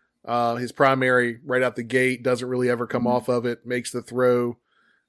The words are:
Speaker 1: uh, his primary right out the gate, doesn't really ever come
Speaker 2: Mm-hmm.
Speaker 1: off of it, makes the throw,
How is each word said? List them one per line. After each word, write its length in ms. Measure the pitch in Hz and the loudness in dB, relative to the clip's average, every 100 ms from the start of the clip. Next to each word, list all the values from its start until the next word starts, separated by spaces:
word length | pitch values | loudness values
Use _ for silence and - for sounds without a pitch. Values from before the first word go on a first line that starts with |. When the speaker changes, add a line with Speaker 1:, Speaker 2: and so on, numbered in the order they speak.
| _ _ | _ _
Speaker 1:
uh, 300 | 113 120 120 | -6 -2 0
his 180 | 117 120 | -2 -6
primary 680 | - 135 135 127 123 120 117 | 2 2 4 4 2 2 -4
right 180 | 131 127 | -2 0
out 140 | 127 123 | 0 -2
the 60 | |
gate, 400 | 117 131 127 120 | -2 0 0 0
doesn't 260 | 127 120 127 | -2 -2 -2
really 220 | 127 123 | 0 0
ever 160 | 120 117 | 0 -2
come 160 | 123 | -2
Speaker 2:
Mm-hmm. 100 | 120 | 0
Speaker 1:
off 160 | 123 123 | 0 0
of 160 | 123 | -2
it, 220 | 120 117 120 | -2 -6 -6
makes 240 | 123 - | -6 -6
the 100 | 123 | -8
throw, 560 | - 120 123 123 120 117 _ _ _ _ | -6 0 2 2 0 -6 _ _ _ _